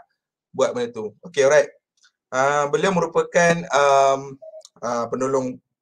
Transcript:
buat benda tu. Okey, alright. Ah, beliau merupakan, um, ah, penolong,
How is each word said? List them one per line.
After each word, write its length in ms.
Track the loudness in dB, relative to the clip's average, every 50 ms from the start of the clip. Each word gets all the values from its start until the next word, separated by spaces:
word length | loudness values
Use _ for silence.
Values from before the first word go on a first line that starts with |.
| -8 _ _ _ _ _ _ _ _ _ -2
buat 160 | -2 -2 0
benda 240 | -2 -4 -6 -6 -6
tu. 160 | -10 -12 -12 -12 _ -20
Okey, 160 | -6 0 2 4
alright. 240 | 4 4 4 2 0 -4 _ _ _ _ _ _ _ _ _ _ _
Ah, 400 | -2 -2 0 0 0 0 -2 -2
beliau 240 | -2 -2 0 0 0
merupakan, 720 | 0 -2 -2 -2 -2 -2 0 2 2 4 4 2 0 -2
um, 720 | -2 0 2 4 4 4 4 4 4 2 0 -4 -10 -16 -16 -18 -20 -20 -20 -20 -20 _ _
ah, 320 | -8 -6 -6 -6 -6 -6
penolong, 480 | -6 -4 -4 -2 -2 -2 -4 -4 -8 -12 _ _ _ _